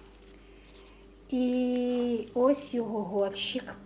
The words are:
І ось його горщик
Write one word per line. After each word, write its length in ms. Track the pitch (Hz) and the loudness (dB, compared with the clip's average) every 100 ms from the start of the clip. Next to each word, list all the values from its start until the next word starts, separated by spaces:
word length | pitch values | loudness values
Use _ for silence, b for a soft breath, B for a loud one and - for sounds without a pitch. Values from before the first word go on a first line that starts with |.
| B B B B B B B B B B B - - 254 | B B B B B B B B B B B -20 -4 0
І 920 | 247 247 247 247 247 247 240 233 208 | 2 2 2 2 2 2 2 0 -2
ось 400 | 247 254 285 - | 2 4 4 0
його 280 | 240 214 214 | -4 -2 -4
горщик 720 | 180 202 196 196 - 254 - - | -2 0 0 -2 -4 -4 -8 -14